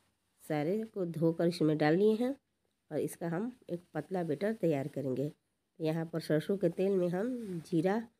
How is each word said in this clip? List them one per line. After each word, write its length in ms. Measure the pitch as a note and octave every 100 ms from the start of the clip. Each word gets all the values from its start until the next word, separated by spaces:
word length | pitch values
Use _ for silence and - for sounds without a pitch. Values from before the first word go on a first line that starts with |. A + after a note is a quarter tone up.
| _ _ _ _
सारे 380 | - D3+ D3 G#3+
को 200 | A3 G3+ F3
धोकर 400 | D#3+ E3 E3 E3+
इसमें 300 | F3 D#3 D3+
डाल 180 | D3+ E3+
लिए 180 | G#3+ A3
हैं 180 | B3 C#4 _ _ _ _ _
और 80 | D3+
इसका 300 | D3 - E3+
हम 240 | E3 A#3+ B3 -
एक 160 | F3 -
पतला 280 | D#3 D3 F#3
बैटर 280 | E3+ C#3 G3+
तैयार 340 | A3+ E3+ C#3 C#3+
करेंगे। 420 | C#3 C3+ B2+ D3 - _ _ _ -
यहाँ 240 | D#3+ E3 E3
पर 140 | E3
सरसों 360 | - D#3 - G3
के 120 | F3
तेल 220 | E3+ F#3+
में 160 | F#3+ F3
हम 520 | F3+ A#3 B3 G#3+ F3
जीरा 400 | - E3 F3+ G#3+ A3+